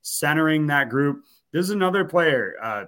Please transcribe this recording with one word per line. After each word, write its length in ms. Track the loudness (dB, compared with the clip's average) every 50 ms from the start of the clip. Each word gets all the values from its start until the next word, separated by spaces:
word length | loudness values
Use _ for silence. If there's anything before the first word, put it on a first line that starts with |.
| -12
centering 640 | -10 -6 -2 0 0 2 2 2 2 2 2 2
that 200 | 2 2 2 0
group. 380 | 0 0 0 0 0 -2 -4 -10 _ _ _ _ _
This 140 | -4 -2 -2
is 60 | -2
another 340 | 0 0 0 0 0 0 -2
player, 480 | 0 2 2 4 4 2 2 0 -4 -6 -8
uh, 220 | -8 -6 -6 -6 -8